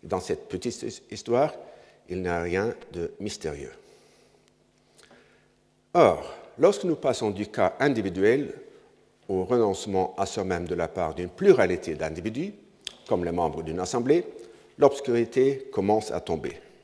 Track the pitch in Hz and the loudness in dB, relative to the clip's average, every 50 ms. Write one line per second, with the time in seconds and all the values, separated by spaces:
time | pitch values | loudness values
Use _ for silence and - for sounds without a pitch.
0 | - - 98 92 90 - 85 - - - - - - 123 - - - 110 107 - | -6 -4 -6 -6 -4 -4 -6 -6 -6 -10 -10 -6 -6 -6 -8 -6 -10 -10 -10 -12
1 | _ _ 107 107 - - 117 123 143 156 - - - - - - - - _ _ | _ _ -16 -14 -4 0 2 2 2 2 0 -8 -18 -20 -20 -20 -20 -20 _ _
2 | _ - 90 92 92 90 87 85 85 87 87 95 101 113 - - - - - 87 | _ -10 -8 -4 -2 -2 -2 -2 -2 -2 0 0 0 -2 -4 -6 -12 -14 -8 -8
3 | 85 85 - - 95 104 - - - 80 71 71 69 64 - - - - - - | -8 -8 -8 -8 -10 -8 -8 -8 -8 -8 -8 -8 -12 -14 -16 -20 -20 -20 -20 -20
4 | _ _ _ _ _ _ _ _ _ _ _ _ _ _ _ _ _ _ _ _ | _ _ _ _ _ _ _ _ _ _ _ _ _ _ _ _ _ _ _ _
5 | - _ - - _ _ _ _ _ _ _ _ _ _ _ _ _ _ _ 175 | -20 _ -20 -20 _ _ _ _ _ _ _ _ _ _ _ _ _ _ _ 8
6 | 160 107 85 76 - - - - - - - - 131 180 208 - - 180 160 - | 8 8 6 4 -4 -12 -14 -16 -18 -20 -4 4 4 4 4 4 0 -2 -2 0
7 | - 139 123 - 120 107 101 92 104 - - - 101 90 - - 131 147 135 113 | 0 -2 0 0 0 -2 -2 -2 -6 -6 0 0 0 0 2 2 0 2 2 2
8 | 101 98 85 92 95 107 120 139 - - - - - - - - _ _ _ _ | -2 -2 -2 2 4 4 4 4 2 -4 -8 -14 -18 -20 -20 -20 _ _ _ _
9 | _ _ _ _ _ _ 98 92 92 90 123 123 113 104 95 - - 110 98 95 | _ _ _ _ _ _ -2 -2 0 2 2 4 4 4 2 -2 -4 -2 0 0
10 | 95 - - - 98 95 - - 98 95 92 85 87 87 90 85 85 82 - - | 0 0 -2 -4 -4 -4 -2 -4 -2 -2 -2 -2 -2 -4 -2 -2 -2 -4 -2 -4
11 | 87 78 78 78 90 90 - - 185 202 180 127 104 90 90 85 - - 80 73 | -4 -4 -4 -6 -8 -10 -8 0 6 6 6 6 6 2 2 -2 -4 -6 -6 -4
12 | 80 78 80 85 85 110 110 127 165 202 208 - - _ _ _ _ - - - | -4 -6 -6 -6 -8 -6 -6 -6 -8 -8 -10 -16 -20 _ _ _ _ -16 -16 -16
13 | - - 117 - 87 87 85 87 85 80 78 78 80 80 80 87 92 95 - 123 | -6 -2 -2 -2 0 -2 -2 0 -2 -2 -2 -4 -6 -6 -4 -4 -4 -2 -2 -2
14 | 120 131 147 175 - - - - - - - - - - _ - 143 139 135 - | 2 4 2 2 2 -2 -12 -16 -18 -20 -20 -20 -20 -20 _ 6 6 6 6 4
15 | - 131 120 120 117 113 - 131 131 135 139 135 - - - 107 95 101 104 110 | -2 0 2 2 2 2 2 4 4 4 2 0 -6 -8 -4 -2 2 4 2 2
16 | 104 - - 85 - - 85 80 65 - - - - - _ _ | 2 -2 -6 -6 -4 -4 -4 -4 -4 -6 -10 -10 -18 -20 _ _